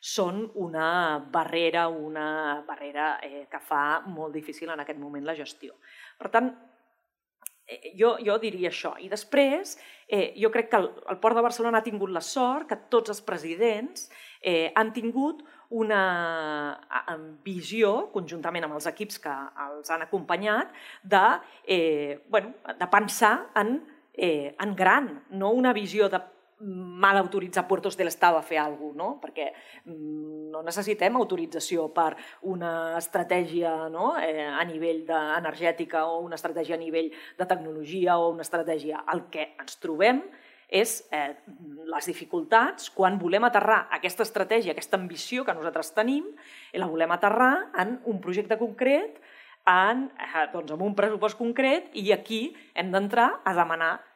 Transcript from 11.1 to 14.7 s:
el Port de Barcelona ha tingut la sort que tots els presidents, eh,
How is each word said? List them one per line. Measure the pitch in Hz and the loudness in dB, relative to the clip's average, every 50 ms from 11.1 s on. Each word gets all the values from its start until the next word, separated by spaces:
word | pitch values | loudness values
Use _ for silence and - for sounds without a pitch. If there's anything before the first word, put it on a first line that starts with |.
el | 190 185 | -8 2
Port | - 220 226 226 | 4 4 4 6
de | 233 | 4
Barcelona | 240 233 233 226 233 233 220 220 | 2 2 0 0 2 2 2 2
ha | |
tingut | 240 208 208 202 190 190 | 0 -4 -4 -4 -2 -4
la | 170 160 | -4 -6
sort | - - 277 254 247 254 294 320 - | -4 -2 0 2 2 0 -2 -2 -4
que | 214 202 - _ - | -6 -8 -6 _ 2
tots | 233 220 220 | 2 2 2
els | 208 202 - | -6 -8 -6
presidents, | - 190 170 151 165 165 170 220 233 220 208 226 302 370 - - - - - - - - - | -6 -6 -6 -6 -8 -2 2 2 2 2 0 -4 -8 -10 -12 -16 -16 -18 -20 -20 -20 -20 -6
eh, | - - 175 165 160 160 | -2 2 2 2 2 0